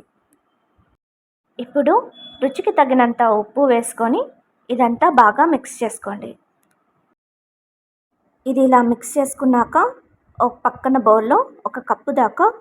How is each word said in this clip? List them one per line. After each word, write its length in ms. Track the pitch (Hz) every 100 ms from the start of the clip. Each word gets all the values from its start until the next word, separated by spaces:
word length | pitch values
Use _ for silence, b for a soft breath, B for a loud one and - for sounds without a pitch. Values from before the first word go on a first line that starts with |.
| - _ _ _ _ _ _ _ _ _ _ _ _ _ _ -
ఇప్పుడు 340 | 247 285 269 415 - - - -
రుచికి 320 | 262 262 -
తగినంత 520 | 392 269 254 240 233 233
ఉప్పు 320 | 214 208 - 277
వేసుకొని 560 | 233 233 - 233 320 554 - _ _ _
ఇదంతా 400 | 240 240 233 330
బాగా 300 | 262 214 214 330
మిక్స్ 300 | 294 - -
చేసుకోండి. 540 | 226 - - 202 - - _ _ _ _ _ _ _ _ _ _ _ _ _ _ _ _ _ _ _ _ 262
ఇది 180 | 262
ఇలా 160 | 262 254
మిక్స్ 300 | 240 240 -
చేసుకున్నాక 600 | 294 269 - 262 247 226 311 440 508 _ _ _ -
ఒక 160 | 240 -
పక్కన 380 | 247 - 269 262
బౌల్లో 400 | 220 220 220 349 554 - -
ఒక 140 | 262
కప్పు 320 | 247 - -
దాకా 340 | 285 226 - 392 480